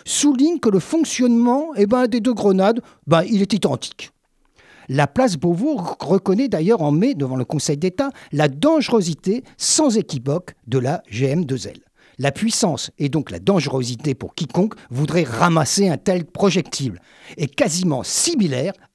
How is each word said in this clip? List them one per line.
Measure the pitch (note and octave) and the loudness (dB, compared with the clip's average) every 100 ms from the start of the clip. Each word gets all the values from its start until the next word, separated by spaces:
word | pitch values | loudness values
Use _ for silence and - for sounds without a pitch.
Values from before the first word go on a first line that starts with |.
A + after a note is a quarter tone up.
souligne | - - D4 B3 D#4 E4 | -6 0 2 4 2 2
que | A3+ | 2
le | G3 | 2
fonctionnement, | - E4 D4+ - B3 A#3 A#3+ C4 D#4+ A#3+ | 0 0 0 2 2 4 4 2 -2 0
eh | G3+ | 2
ben, | B3+ B3 | 2 2
des | A#3+ | 0
deux | A#3 | 0
grenades, | A3 G3+ F#3+ G3 A#3 - _ - | 0 2 4 4 2 -4 _ 2
ben, | E3 | 2
il | F3 G3+ | 4 0
est | G3 | 2
identique. | G3 D#3 B2+ - - - _ _ _ _ _ _ - - | 0 0 -2 -6 -16 -20 _ _ _ _ _ _ -20 -4
La | C3+ C#3+ | 0 0
place | - B3+ D#3+ | 2 0 0
Beauvau | F3 E3+ C#4+ B3+ | 0 0 0 -2
reconnaît | E3+ - - F#3+ - F#3+ C4+ | -6 -8 0 0 2 0 0
d'ailleurs | F#3 E3+ A3+ | 0 2 2
en | D3 | 2
mai, | D3+ B3 | 2 2
devant | F#3+ C3 C3 | 0 -2 -4
le | |
Conseil | A#2+ D3+ - D3 | -4 -4 -2 -2
d'État, | F#3 F#3 C#4 - - | -2 -2 -6 -6 -8
la | D3 D3+ | 0 0
dangerosité | C3+ D4 D#4+ - A#3 E3+ D3 F3+ A#3+ - - | 2 2 2 2 0 0 -2 -4 -4 -6 -8
sans | - - D4+ G#3+ | -2 2 2 2
équivoque | C#3+ C3 C3 D#3+ - - - | -2 -6 -4 -4 -6 -16 -4
de | C3 | -2
la | B2 E3+ - | -2 -4 -6
G | G#2+ C3+ | -4 0
M | D#3 | 0
deux | C#3+ C3 - | -2 -6 -8
L. | - _ _ _ - | -16 _ _ _ -4
La | C#3 | -4
puissance | - A3+ - G3 C#3 - - | -2 -2 0 0 -2 -8 -4
et | C#3+ | -2
donc | D3+ - | -2 -4
la | E2+ | -4
dangerosité | C#3 G3 B2+ C3 B2 A#2 D3+ | 0 2 0 -2 -4 -4 -4
pour | C3 - | -6 -8
quiconque | - D#3 F3 G#3+ - - | -8 -4 0 -2 -4 -10
voudrait | B2 D3 E3+ | -4 -2 0
ramasser | D3+ A2+ D#3+ E3 C3+ - G3 | -2 0 2 2 0 0 0
un | C#3+ | 0
tel | - F3+ | -2 -2
projectile | D#3+ - G3+ E3+ - - C3 E2+ _ _ - - | -4 -2 0 0 -4 -6 -6 -8 _ _ -20 -8
est | D3 | -6
quasiment | - A#3 E3 F#3 C3 | 0 0 0 0 -2
similaire | - - - D#4+ F3 B2+ E3+ - _ | -2 -2 -2 0 0 0 -4 -8 _